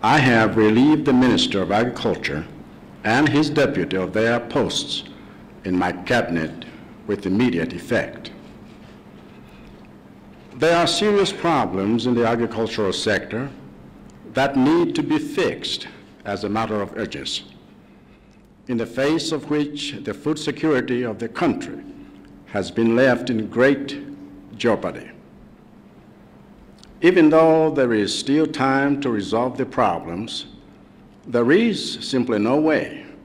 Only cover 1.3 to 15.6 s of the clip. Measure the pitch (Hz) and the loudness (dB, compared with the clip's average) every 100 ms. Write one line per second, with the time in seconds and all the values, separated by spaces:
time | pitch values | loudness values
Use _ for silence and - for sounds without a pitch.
1.3 | 98 87 98 90 101 123 120 117 85 - | 4 2 0 0 0 0 -2 -4 -2 -4
2.3 | 73 82 - - - - - 107 120 151 | -6 -8 -14 -20 -20 -20 -8 -2 2 4
3.3 | 139 151 151 131 95 80 95 92 107 113 | 2 2 2 2 0 -2 -2 -2 0 2
4.3 | 117 117 147 101 - - - - - - | 0 -2 -2 0 -2 -6 -8 -10 -18 -20
5.3 | - - - 95 90 90 90 90 123 107 | -20 -20 -12 -4 -2 -2 -4 -2 0 0
6.3 | 85 78 - - - - - - 98 95 | -4 -4 -8 -16 -18 -20 -18 -6 -4 -2
7.3 | 95 123 82 82 85 - 113 - - - | 2 2 0 -4 -8 -4 -4 -4 -10 -16
8.3 | - - - - - - - - - - | -18 -20 -20 -20 -20 -20 -20 -20 -20 -20
9.3 | - - - - - - - - - - | -20 -20 -20 -20 -20 -20 -20 -20 -20 -20
10.3 | - - - 156 170 170 - 208 202 196 | -20 -20 0 2 4 2 2 2 4 2
11.3 | - 170 151 104 92 98 117 117 117 113 | 0 0 0 0 -2 0 0 2 2 2
12.3 | 117 117 110 110 - 101 90 - 98 - | 2 -2 -2 -4 -2 -2 0 0 -2 -2
13.3 | 110 139 - - - - - - - - | -8 -8 -12 -20 -20 -20 -20 -20 -20 -8
14.3 | - 139 139 131 165 170 - 143 151 - | -2 0 2 4 4 2 0 0 -2 -2
15.3 | - 175 - | -2 -2 -2